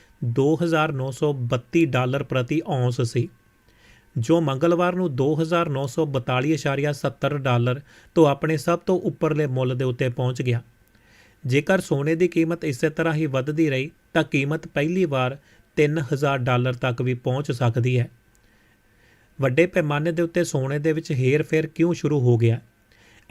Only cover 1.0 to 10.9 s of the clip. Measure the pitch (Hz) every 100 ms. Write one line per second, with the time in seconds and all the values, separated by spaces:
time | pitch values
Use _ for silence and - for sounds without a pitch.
1 | 135 131 151 139 120 123 - - - 127
2 | 127 135 - 131 123 151 208 139 123 120
3 | 120 123 - - _ _ _ _ _ -
4 | _ - 117 170 151 135 165 170 175 180
5 | 180 127 135 156 160 175 165 135 139 -
6 | 156 135 123 127 143 156 147 139 147 143
7 | 139 - 139 147 135 120 120 131 - -
8 | - - 151 139 156 160 175 175 - 185
9 | 175 147 160 151 147 131 127 127 131 123
10 | 131 123 127 127 123 117 - _ _